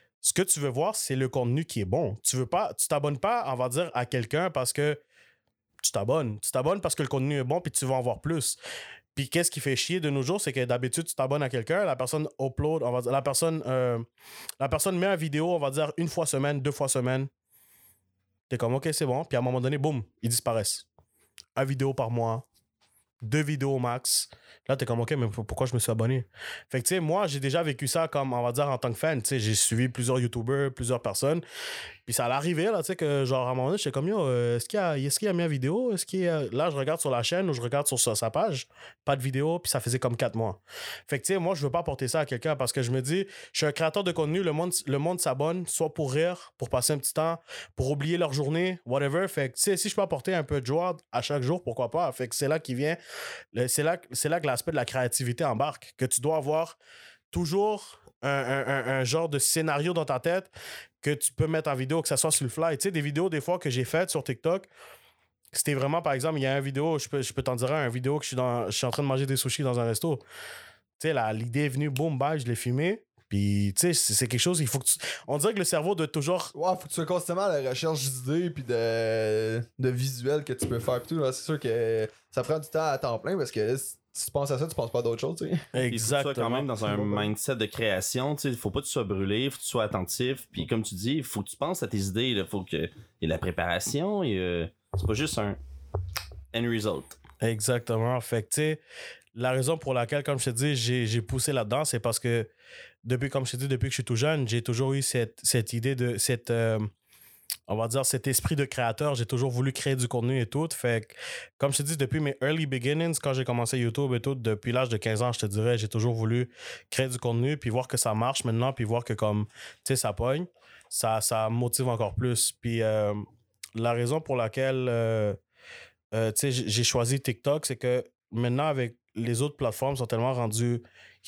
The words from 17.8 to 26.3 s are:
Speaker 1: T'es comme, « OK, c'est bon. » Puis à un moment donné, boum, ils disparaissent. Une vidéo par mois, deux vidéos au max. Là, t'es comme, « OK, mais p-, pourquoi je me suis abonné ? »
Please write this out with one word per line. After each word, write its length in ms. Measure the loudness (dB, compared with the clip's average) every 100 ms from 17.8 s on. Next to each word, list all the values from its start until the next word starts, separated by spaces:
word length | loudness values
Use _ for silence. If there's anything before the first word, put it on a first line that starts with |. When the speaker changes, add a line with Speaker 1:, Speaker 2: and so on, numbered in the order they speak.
| _ _ _ _ _ _ -6
Speaker 1:
T'es 80 | -2
comme, « 180 | 0 0
OK, 120 | 0
c'est 140 | 0 0
bon. » 180 | 0 0
Puis 80 | 0
à 40 |
un 20 |
moment 180 | 2 0
donné, 160 | 0 0
boum, 260 | 0 -2 -6 _
ils 80 | -2
disparaissent. 560 | 0 0 0 0 -4 -8 _ _ _ _ -20 -10 -4
Une 80 |
vidéo 280 | -2 0 0
par 180 | 0 0
mois, 360 | 0 0 -2 -6 _ _ _ _ _ _ -12
deux 220 | -2 0
vidéos 320 | 0 0 0
au 40 | 0
max. 520 | 0 -2 0 0 -2 -8 -20 -10 -2
Là, 80 | 0
t'es 100 | 2
comme, « 140 | 0
OK, 120 | 2
mais 160 | 2 0
p-, 140 | -2 -4
pourquoi 200 | -2 0
je 80 |
me 40 | 0
suis 100 | 0
abonné ? » 360 | 2 2 0 -2